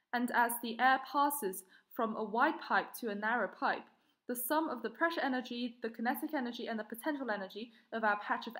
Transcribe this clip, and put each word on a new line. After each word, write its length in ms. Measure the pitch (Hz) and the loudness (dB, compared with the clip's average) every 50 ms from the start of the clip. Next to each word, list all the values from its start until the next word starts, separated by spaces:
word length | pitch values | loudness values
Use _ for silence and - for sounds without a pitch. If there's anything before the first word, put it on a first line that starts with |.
| _ _ - | _ _ -2
And 180 | 240 247 240 - | -2 0 2 4
as 180 | 226 240 240 240 - - | 4 4 4 2 -2 -4
the 160 | 233 226 233 | -6 -2 4
air 220 | 247 262 262 262 - - | 6 6 6 4 2 0
passes 540 | - 285 285 294 285 - 214 190 190 - - _ - - _ _ - | 2 2 4 4 2 0 -2 -2 -4 -4 -10 _ -20 -20 _ _ -4
from 220 | - 226 214 220 | -2 -2 0 0
a 80 | - 220 | -4 -4
wide 360 | 202 208 233 269 320 311 - | -2 2 4 4 4 4 0
pipe 320 | - - 233 196 175 - - - | -2 2 2 2 2 0 -6 -6
to 100 | 254 220 | -4 -4
a 40 | 202 | -2
narrow 340 | 202 208 220 240 240 196 185 | -2 0 0 2 2 0 -2
pipe, 360 | - - 277 226 180 - - - _ _ _ _ _ _ _ | -2 0 0 0 0 0 -4 -12 _ _ _ _ _ _ _
the 100 | - 247 | -6 -6
sum 320 | 240 - - 302 311 330 294 | -4 0 2 2 2 2 0
of 140 | 247 240 - | -4 -4 -6
the 80 | 214 | -6
pressure 320 | 220 - 330 339 339 330 - | 0 2 2 2 2 2 0
energy, 540 | 269 254 254 247 - 240 240 247 240 - - | 2 0 0 -2 -4 -4 -4 -4 -4 -6 -6
the 80 | - 226 | -8 -8
kinetic 460 | 233 - 226 240 285 277 311 294 311 | -6 -2 -2 0 0 0 -2 -2 -2
energy, 320 | 285 247 240 233 233 233 | -2 -2 -2 -4 -6 -6
and 120 | - 226 220 | -4 -4 -4
the 60 | 214 | -6
potential 460 | - 226 220 - 320 294 269 269 226 | -6 -10 -4 -2 -2 -2 0 -2 -2
energy 400 | 208 202 190 190 - 202 233 240 - - _ _ - | -2 -2 -4 -6 -8 -10 -10 -10 -12 -20 _ _ -2
of 120 | 226 214 | 2 4
our 140 | 208 208 208 | 4 4 2
patch 260 | - - 247 240 - | 0 -2 -2 -2 -2
of 80 | 226 226 | -6 -4